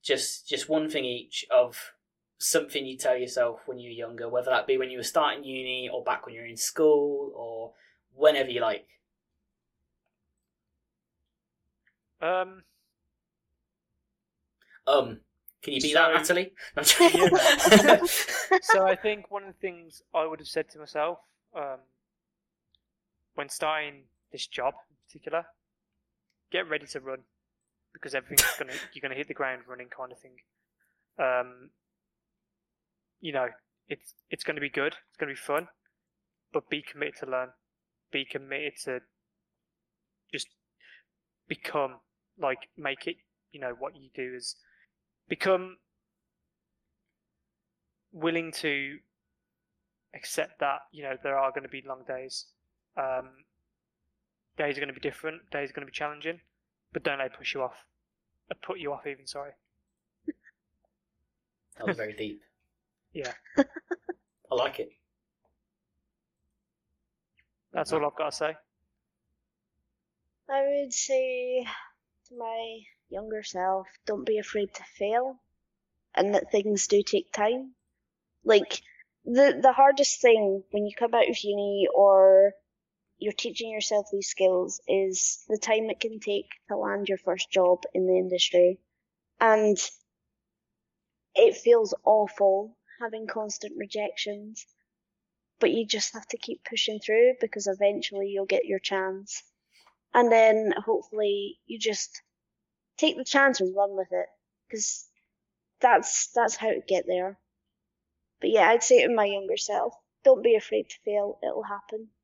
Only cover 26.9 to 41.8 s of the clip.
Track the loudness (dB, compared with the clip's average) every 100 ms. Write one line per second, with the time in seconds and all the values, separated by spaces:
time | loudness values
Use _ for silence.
26.9 | -14 -12 -14 _ _ _ _ _ _ _
27.9 | -20 -10 -10 -4 -2 -2 -4 -10 -12 -14
28.9 | -12 -10 -10 -10 -6 -6 -8 -14 -20 -20
29.9 | -18 -18 -18 -20 _ _ _ _ _ _
30.9 | _ _ -6 -2 -2 -4 -14 -20 _ _
31.9 | _ _ _ _ _ _ _ _ _ _
32.9 | _ _ _ -8 -4 -4 -8 _ _ _
33.9 | -16 -16 _ _ -10 -8 -6 -6 -4 -4
34.9 | -6 _ _ -12 -10 -4 -6 -6 _ _
35.9 | _ _ _ _ _ _ -8 _ -10 -10
36.9 | -10 -10 -10 -8 -8 -8 _ _ _ _
37.9 | _ _ -10 -8 -12 -10 -8 -8 -10 -10
38.9 | -10 _ _ _ _ _ _ _ _ _
39.9 | _ _ _ _ -14 -14 _ _ _ _
40.9 | -20 _ _ _ _ _ -12 -6 -6